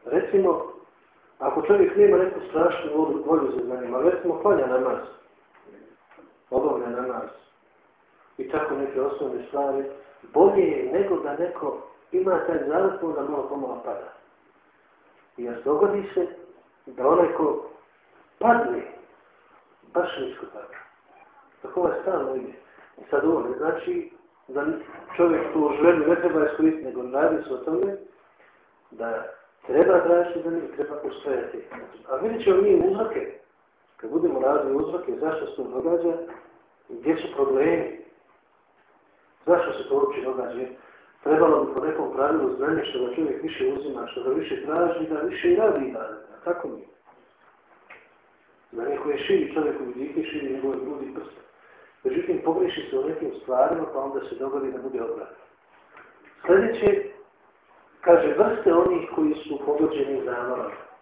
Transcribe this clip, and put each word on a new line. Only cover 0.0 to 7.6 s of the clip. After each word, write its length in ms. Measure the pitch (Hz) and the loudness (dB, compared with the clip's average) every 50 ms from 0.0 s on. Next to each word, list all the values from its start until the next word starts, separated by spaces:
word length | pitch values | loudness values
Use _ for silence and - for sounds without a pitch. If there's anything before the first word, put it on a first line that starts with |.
| _ | _
Recimo, 560 | 123 139 175 - - - 196 185 180 160 - - - - - - _ _ _ _ _ _ _ _ _ _ _ | 0 0 0 2 4 2 4 4 4 2 2 -2 -8 -12 -18 -20 _ _ _ _ _ _ _ _ _ _ _
ako 220 | - - - - | -4 -2 -2 -2
čovjek 340 | - - 202 196 175 - - | 4 4 6 6 6 4 8
nema 220 | 196 208 202 - | 8 8 8 8
neku 220 | 180 185 - - - - - | 6 4 2 0 -6 -10 -4
strašnu 420 | - 156 165 175 - - - 151 147 | 0 2 2 2 2 0 -4 -2 0
volju, 280 | 156 156 147 - - - | 0 2 2 0 -2 0
volju 260 | 143 165 156 139 127 120 | 2 2 2 2 0 -2
za 80 | 127 120 | -4 -4
znanjem, 300 | 123 127 127 127 120 123 | -4 -6 -6 -6 -4 -2
ali, 140 | 127 151 180 | 2 2 2
recimo, 300 | - - - 175 160 - | 2 2 -2 -4 -4 0
klanja 260 | - 208 190 - 135 | 2 2 2 2 2
namaz, 320 | 123 127 127 127 127 - - - - - - _ _ _ _ _ _ _ _ _ - - - - - _ _ _ _ - - - - _ _ _ _ | 0 0 0 0 0 -2 -4 -8 -14 -18 -20 _ _ _ _ _ _ _ _ _ -20 -20 -20 -20 -20 _ _ _ _ -20 -20 -20 -20 _ _ _ _
obavlja 400 | 127 131 151 147 131 120 120 120 | -2 0 0 0 -2 -2 -4 -6
namaz 400 | 120 123 127 127 120 117 - - - - _ _ _ _ | -6 -6 -6 -6 -6 -6 -8 -10 -14 -20 _ _ _ _